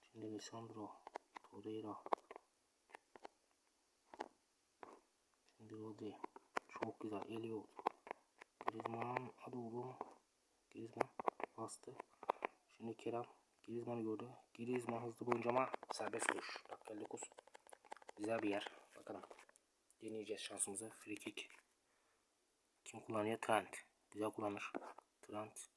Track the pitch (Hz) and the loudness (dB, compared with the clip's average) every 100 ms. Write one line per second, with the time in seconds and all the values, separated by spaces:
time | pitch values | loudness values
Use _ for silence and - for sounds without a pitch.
0 | - 113 110 107 - 117 113 110 101 - | -16 -8 -4 -4 -4 -6 -6 -4 -6 -6
1 | - - _ - - 104 107 110 110 - | -10 -10 _ -16 -12 -8 -2 -2 -2 -4
2 | - - - - _ _ _ _ _ - | 2 2 2 -14 _ _ _ _ _ -16
3 | _ - - _ _ _ _ _ _ _ | _ -14 -14 _ _ _ _ _ _ _
4 | _ - - _ _ _ _ _ - - | _ -8 -8 _ _ _ _ _ -16 -16
5 | _ _ _ _ _ _ 110 110 110 104 | _ _ _ _ _ _ -12 -8 -8 -6
6 | 107 92 - - - - - - 113 - | -8 -6 -10 -12 -2 -2 0 -2 -2 -2
7 | 110 101 92 113 113 110 101 - - - | -4 -2 -2 -4 -2 -2 -4 0 0 0
8 | - - _ _ - _ - 110 113 117 | -8 -8 _ _ -18 _ 0 0 -2 0
9 | 117 127 127 - - 127 117 117 127 127 | 2 2 0 -8 -6 -4 -2 -2 -4 -4
10 | - - _ _ _ _ _ - 113 - | -8 -10 _ _ _ _ _ -8 -8 0
11 | - - - - - - 110 - - - | 0 2 0 0 -6 -2 -4 -4 -10 -10
12 | - - - - - - _ - 113 110 | -12 -10 0 2 2 -4 _ -10 -6 -4
13 | - 117 120 - _ _ - 113 117 117 | -2 0 -2 -10 _ _ -4 -2 0 0
14 | 110 107 120 123 - - 117 123 120 117 | 2 0 -2 -10 -18 -6 2 2 4 0
15 | 120 113 120 120 117 123 131 - - - | 0 -2 4 6 8 8 6 2 -4 -2
16 | 104 101 - - - - - - - 110 | 0 2 4 2 0 -6 -6 -10 -8 -6
17 | - - - - - - - - - - | -4 -6 -8 -14 -18 -20 -18 -20 -12 -12
18 | - - 107 113 110 101 - - - - | -10 -2 2 4 4 4 0 -6 -16 -16
19 | - 101 - - - - _ _ _ - | -8 -8 -8 -14 -16 -20 _ _ _ -10
20 | 110 110 104 104 - 101 - 98 110 110 | -4 -4 -2 -2 -2 0 0 0 -4 -8
21 | - 107 - - - - - _ _ _ | -6 -4 -4 -6 -8 -12 -20 _ _ _
22 | _ _ _ _ _ _ _ _ - 110 | _ _ _ _ _ _ _ _ -12 -12
23 | - 110 107 113 - 110 95 - - _ | 0 4 6 4 8 8 8 -8 -12 _
24 | _ 101 107 - 107 101 - - - - | _ 2 2 4 0 2 -2 -2 -4 -12
25 | - _ - 104 131 - - | -16 _ -6 -4 -4 -6 -12